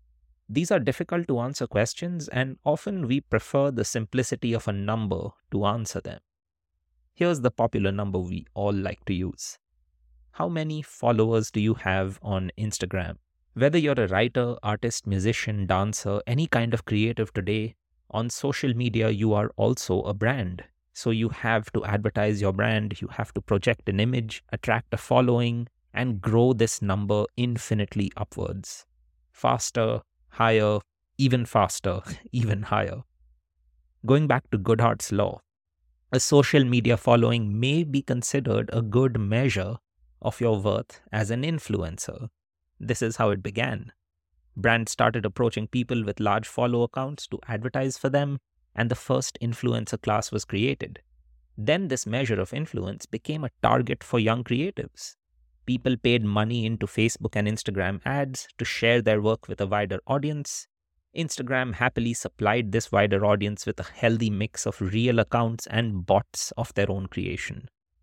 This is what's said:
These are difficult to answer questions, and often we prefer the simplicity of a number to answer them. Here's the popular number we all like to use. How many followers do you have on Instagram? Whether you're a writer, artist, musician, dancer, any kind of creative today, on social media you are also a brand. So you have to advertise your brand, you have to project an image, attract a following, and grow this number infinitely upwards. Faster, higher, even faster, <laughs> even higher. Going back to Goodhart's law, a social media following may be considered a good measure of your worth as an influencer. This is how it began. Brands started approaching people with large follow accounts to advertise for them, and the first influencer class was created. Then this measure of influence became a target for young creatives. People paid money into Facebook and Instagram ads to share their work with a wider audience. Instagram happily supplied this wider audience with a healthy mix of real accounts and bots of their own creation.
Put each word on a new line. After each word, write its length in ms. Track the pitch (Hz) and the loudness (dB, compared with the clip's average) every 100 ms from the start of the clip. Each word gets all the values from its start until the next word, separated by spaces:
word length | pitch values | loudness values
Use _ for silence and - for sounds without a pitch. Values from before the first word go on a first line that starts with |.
| _ _ _ _ - | _ _ _ _ -6
These 220 | 110 175 | -2 2
are 80 | 190 | 2
difficult 500 | 120 - 175 175 170 | 2 -2 -2 -4 -2
to 120 | 123 | -2
answer 260 | 120 - 123 | -2 -4 -2
questions, 640 | 101 113 - 175 175 - | 0 0 -2 -6 -6 -4
and 300 | 127 131 - | -4 -4 -2
often 420 | - 147 - 190 135 | -2 -2 -2 -4 0
we 140 | 135 | 0
prefer 500 | - 110 - 139 143 | 0 -2 2 2 2
the 140 | 120 | 0
simplicity 680 | 104 120 110 127 123 123 120 | -2 -2 -2 -2 -2 -2 -2
of 160 | 117 - | -2 -2
a 40 | |
number 560 | 98 101 113 104 92 95 - _ | -2 -2 -2 -2 -2 -4 -10 _
to 140 | 98 | -2
answer 360 | 101 117 110 95 | 0 -2 -4 -8
them. 200 | - - _ _ _ _ _ _ _ _ _ | -10 -12 _ _ _ _ _ _ _ _ _
Here's 260 | - 175 151 | -2 0 2
the 100 | 123 | 0
popular 420 | - 117 - 98 | 2 0 2 0
number 260 | 98 101 95 | 0 -2 -4
we 280 | 90 90 - | -4 -6 -8
all 180 | - 101 | -4 -2
like 320 | 101 95 - - | 0 -4 -6 -4
to 80 | |
use. 440 | 90 90 - - - _ _ _ _ _ _ _ | -2 -4 -6 -12 -16 _ _ _ _ _ _ _
How 160 | - 170 | -6 -4
many 340 | 165 156 151 | -4 -4 -6
followers 680 | 143 - 120 113 110 113 110 | -10 -2 2 4 4 2 0
do 100 | 110 | 0
you 140 | 107 | 0
have 440 | 110 98 95 95 95 | 0 0 0 0 -4
on 300 | 110 95 92 - | -4 -2 -2 -4
Instagram? 580 | 107 - 92 95 85 - _ _ _ | -6 -4 -4 -4 -6 -10 _ _ _
Whether 240 | - 135 170 | 0 2 4
you're 220 | 147 131 | 2 2
a 60 | 101 | 2
writer, 500 | 95 123 123 120 120 | 2 2 0 -2 -2
artist, 440 | 104 107 117 - - | -2 -2 -2 -4 -2
musician, 600 | 95 101 117 - 104 90 | 0 2 0 -2 -2 0
dancer, 540 | 92 101 107 101 101 - | 2 0 -2 -4 -4 -2
any 200 | 120 165 | -2 0
kind 260 | 120 117 | 0 0
of 100 | - | -2
creative 480 | - 107 110 117 107 | 0 0 0 0 -4
today, 420 | - 92 107 110 - _ _ _ | -4 -2 -2 -4 -10 _ _ _
on 200 | 107 117 | -4 -4
social 420 | - 139 139 139 | -4 -4 0 0
media 380 | 117 123 107 110 | 0 0 2 2
you 220 | 104 110 | 2 2
are 180 | 104 107 - | 2 0 0
also 460 | 107 123 - 92 | 0 0 0 -2
a 120 | - | -2
brand. 480 | 98 107 135 90 90 - _ _ | -2 -2 -2 -4 -8 -14 _ _
So 180 | - 120 | -6 -2
you 180 | 113 113 | 0 0
have 420 | - 117 113 107 | -2 0 0 0
to 120 | 110 | -4
advertise 560 | 101 104 104 104 107 104 | -2 -2 -2 0 0 2
your 120 | 101 | 0
brand, 480 | 95 110 110 107 95 | 2 2 0 -2 -6
you 80 | - | -8
have 260 | - 110 | -6 -8
to 60 | - | -6
project 480 | - 98 120 107 - | -2 0 2 0 0
an 100 | 98 | 0
image, 460 | 113 127 110 - - | 2 0 -4 -8 -10
attract 420 | 113 - 113 - | -6 0 -2 -2
a 20 | - | -6
following, 720 | - 127 123 120 120 117 120 _ _ | 2 4 4 4 2 -2 -6 _ _
and 280 | - 127 104 | -4 -2 -2
grow 320 | 110 113 123 | 2 6 6
this 280 | 117 113 - | 6 2 0
number 440 | 101 98 101 104 110 - | 0 0 2 0 0 -2
infinitely 760 | 123 117 - 107 101 110 98 - | -2 -2 -2 -2 0 -2 -2 -4
upwards. 680 | - - - 98 - - - _ _ _ _ | -8 -6 -6 -6 -10 -16 -20 _ _ _ _
Faster, 680 | - 120 123 - 120 113 113 - _ _ | -4 0 0 -2 -2 0 -2 -6 _ _
higher, 500 | - 117 110 107 104 - _ _ - | 0 4 4 4 2 -2 _ _ 0
even 280 | 135 123 | 2 2
faster, 560 | 117 113 95 - 98 92 - 160 | 2 2 2 0 -4 -4 -6 -12
<laughs> 160 | - | -6
even 300 | 123 110 104 | -2 0 0
higher. 400 | 107 104 98 120 - _ _ _ _ _ _ _ _ _ 110 | 0 0 -2 -4 -14 _ _ _ _ _ _ _ _ _ 2
Going 220 | 139 151 | 4 4
back 200 | 123 - | 0 0
to 80 | 107 | -2
Goodhart's 520 | 95 113 117 107 - | 2 4 4 0 -2
law, 300 | 101 95 - _ _ _ _ _ _ _ | 0 0 -4 _ _ _ _ _ _ _
a 80 | 127 | 0
social 440 | - 147 135 147 | 4 6 6 4
media 320 | 127 123 117 117 | 4 4 2 2
following 600 | - 120 117 117 104 104 | 4 6 6 2 0 0
may 240 | 127 156 | 0 0
be 200 | 160 139 | 0 -2
considered 680 | - 123 - 139 123 107 107 | -2 -2 -2 -2 0 0 0
a 100 | 117 | -2
good 360 | 110 120 131 113 | 2 4 4 2
measure 580 | 101 110 135 101 95 117 _ _ _ _ | 0 2 2 0 -4 -6 _ _ _ _
of 180 | 104 - | -6 0
your 200 | 120 107 | 2 2
worth 400 | 101 101 - - _ | 2 0 -2 -14 _
as 180 | 110 107 | -4 -2
an 120 | 117 | -2
influencer. 880 | 147 160 - 101 82 90 - - 113 - _ _ _ - | -2 -4 -2 -4 -4 -8 -10 -10 -12 -14 _ _ _ -10
This 220 | 107 113 | -4 -2
is 140 | 113 - | -2 0
how 140 | 110 | 0
it 120 | 101 | 0
began. 500 | 101 104 127 104 - - _ _ _ _ _ - | -4 -4 -4 -4 -10 -20 _ _ _ _ _ -2
Brands 340 | 117 117 110 | 2 2 0
started 340 | - 117 117 | 2 2 2
approaching 440 | 101 - 117 110 107 | -2 0 0 0 -2
people 360 | 123 120 120 | -2 -2 -2
with 160 | 104 - | -2 -2
large 280 | 104 104 110 | 0 0 0
follow 340 | - 123 120 | -2 0 2
accounts 440 | 120 - 131 147 - | 0 -2 -6 -8 -10
to 100 | - - | -10 -6
advertise 520 | 110 123 - 135 - | -6 -4 -2 -2 -2
for 100 | 135 | 0
them, 300 | 139 143 139 - _ _ | 0 0 -4 -8 _ _
and 160 | - 117 | -2 0
the 40 | |
first 440 | 120 - 131 - - | -2 0 0 -2 -4
influencer 580 | 117 117 120 117 107 113 | -6 -2 0 -2 -2 -4
class 300 | - 107 - | 0 0 0
was 140 | 107 | -6
created. 560 | - 101 123 135 - - _ _ _ _ _ - | -4 0 0 -2 -6 -14 _ _ _ _ _ -6
Then 320 | 107 170 190 | 0 0 0
this 180 | 131 107 | -4 -2
measure 340 | 117 131 101 | -2 0 0
of 140 | 92 | -2
influence 500 | 131 156 - 95 104 - | -4 -6 -6 -6 -8 -10
became 380 | 113 - 156 | -8 -6 -6
a 60 | 139 - | -6 0
target 420 | 113 123 120 131 | 4 4 2 -4
for 140 | - 120 | -2 0
young 260 | 110 117 | 2 0
creatives. 720 | 117 120 175 - - - - - _ _ _ _ - | 0 -2 -2 -6 -12 -12 -18 -18 _ _ _ _ -4
People 300 | 127 131 123 | -2 0 2
paid 260 | 123 120 | 4 4
money 400 | 107 104 110 120 | 4 2 0 0
into 220 | 113 110 107 | -2 -2 -2
Facebook 500 | - 113 - 104 104 | 2 2 2 -4 0
and 100 | 104 | 0
Instagram 540 | 107 - 95 90 98 127 | -2 -4 -2 -2 -2 -4
ads 420 | 139 135 127 - - | -2 -2 -6 -12 -8
to 80 | |
share 380 | 120 - 117 120 | -6 0 4 4
their 180 | 110 107 | 4 4
work 280 | 104 113 - | 4 0 -2
with 120 | 101 | -6
a 60 | 98 | -2
wider 340 | 104 104 95 - | 0 -2 -4 -2
audience. 600 | 139 147 147 139 - - _ _ _ _ | -2 -2 -6 -8 -10 -14 _ _ _ _
Instagram 600 | - 165 - 127 131 127 | -6 -6 -4 -2 -2 -2
happily 400 | 101 123 - 117 | 0 0 0 0
supplied 580 | 117 - - 107 117 110 | -2 -6 -2 2 2 2
this 180 | 110 - | 0 2
wider 340 | 101 104 98 | 2 4 4
audience 420 | 104 104 101 104 - | 4 4 2 -4 -6
with 120 | - | -6
a 140 | - | -8
healthy 380 | - 117 117 113 | 0 2 2 2
mix 340 | 101 107 - 101 | 0 -2 -4 -6
of 140 | - | -4
real 380 | 95 110 120 117 | -2 2 2 2
accounts 480 | 107 120 117 113 - | 2 2 0 -2 -4
and 400 | 110 117 95 87 | -2 -2 -2 2
bots 460 | 95 - - - - | 2 2 -6 -8 -6
of 160 | - | -4
their 160 | - 101 | -2 0
own 160 | 98 95 | -2 -6
creation. 640 | - 90 - - - - _ _ _ | -6 -6 -6 -8 -10 -14 _ _ _